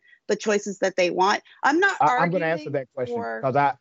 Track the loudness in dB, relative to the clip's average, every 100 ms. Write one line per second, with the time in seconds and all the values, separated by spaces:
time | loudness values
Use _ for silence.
0 | _ _ -6 -4 0 -2 -2 -4 -2 0
1 | 0 2 2 0 -6 -2 0 2 2 2
2 | 2 2 0 0 -2 -2 -4 -6 -6 -8
3 | -6 -6 -6 -4 0 2 2 0